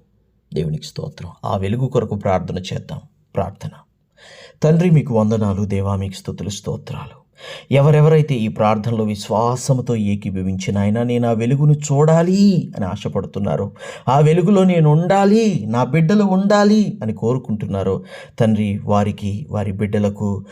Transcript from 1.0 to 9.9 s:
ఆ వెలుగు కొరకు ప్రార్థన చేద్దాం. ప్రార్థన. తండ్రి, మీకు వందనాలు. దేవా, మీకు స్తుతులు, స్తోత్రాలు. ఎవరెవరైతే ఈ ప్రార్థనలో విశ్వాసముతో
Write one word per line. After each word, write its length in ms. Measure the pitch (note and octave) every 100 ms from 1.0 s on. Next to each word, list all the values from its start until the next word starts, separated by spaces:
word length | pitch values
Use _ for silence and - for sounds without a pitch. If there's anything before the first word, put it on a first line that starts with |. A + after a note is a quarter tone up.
| - - F2+ -
ఆ 120 | A2+ G#2
వెలుగు 300 | F#2+ A#2+ C3
కొరకు 280 | B2+ A2
ప్రార్థన 440 | G#2 G#2 F#2 - F2+
చేద్దాం. 420 | F#2 - - - - _ _
ప్రార్థన. 360 | - F#2 G2+ - - _ _ _ _ - - - _
తండ్రి, 280 | D3+ E3 F3+
మీకు 240 | D#3+ A#2
వందనాలు. 500 | A2 G#2+ A2 G#2+ G2
దేవా, 320 | G#2 G2 G2 G2
మీకు 180 | G2
స్తుతులు, 340 | - - F#2+ F#2
స్తోత్రాలు. 800 | - - - - C#3+ - - _ _ - - -
ఎవరెవరైతే 640 | C3 C#3 D3+ D3+ D#3+ D3+
ఈ 140 | C3 A2
ప్రార్థనలో 560 | - G#2+ G#2+ G#2+ A2+
విశ్వాసముతో 920 | G#2+ G#2 - G#2+ A#2 A#2+ - B2+ A#2+